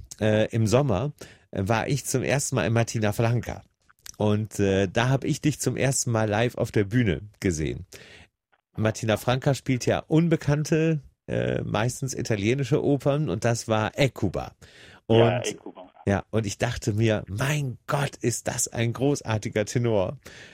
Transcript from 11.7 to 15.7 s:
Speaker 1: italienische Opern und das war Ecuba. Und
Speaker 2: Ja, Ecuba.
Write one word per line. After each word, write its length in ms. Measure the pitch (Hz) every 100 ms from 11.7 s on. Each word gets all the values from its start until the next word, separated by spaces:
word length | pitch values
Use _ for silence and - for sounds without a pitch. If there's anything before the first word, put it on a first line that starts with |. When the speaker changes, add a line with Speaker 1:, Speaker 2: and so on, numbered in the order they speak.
| 104 120 - 131
Speaker 1:
italienische 680 | - - 107 101 135 131 147
Opern 440 | - 139 147 143 156
und 140 | 117
das 240 | 117 117 -
war 300 | 110 107 -
Ecuba. 540 | 117 - 98 69 60 - - - - - -
Und 100 | 113
Speaker 2:
Ja, 220 | 117 123
Ecuba. 480 | - - -